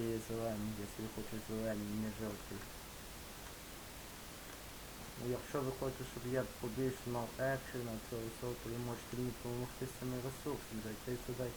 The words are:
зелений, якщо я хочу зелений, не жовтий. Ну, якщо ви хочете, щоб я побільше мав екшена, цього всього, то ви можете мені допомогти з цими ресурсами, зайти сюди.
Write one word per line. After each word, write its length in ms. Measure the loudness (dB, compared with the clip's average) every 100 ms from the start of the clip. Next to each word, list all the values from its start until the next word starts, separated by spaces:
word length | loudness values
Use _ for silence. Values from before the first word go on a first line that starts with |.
| 6 4 2
зелений, 460 | 2 2 4 2 2
якщо 160 | 0 0 -2
я 20 | 0
хочу 200 | -2 -2 0
зелений, 420 | 2 4 4 2 2
не 60 | 2 2
жовтий. 380 | 0 0 -2 -4 -4 -6 -8 -8 -8 -6 -8 -6 -8 -8 -8 -8 -8 -8 -8 -8 -8 -8 -8 -8 -8 -8 -8 -8 -6 0
Ну, 80 | 2
якщо 300 | 2 2 2
ви 100 | 4 2
хочете, 240 | 2 0 -2
щоб 220 | -2 2
я 100 | 4 2 0
побільше 440 | 0 4 4 4 0
мав 220 | 2 2 2
екшена, 560 | 4 4 0 -2 0 -2 -2
цього 120 | -2 -2
всього, 220 | -2 -2 0
то 60 | 0
ви 80 | 0 0
можете 240 | -2 -2 0
мені 140 | 2 0
допомогти 480 | -2 0 -2 -2 -4
з 80 | 0
цими 160 | 0 0 0
ресурсами, 520 | -2 0 0 -2 -2
зайти 280 | -2 -2 0 0 0
сюди. 240 | 0 0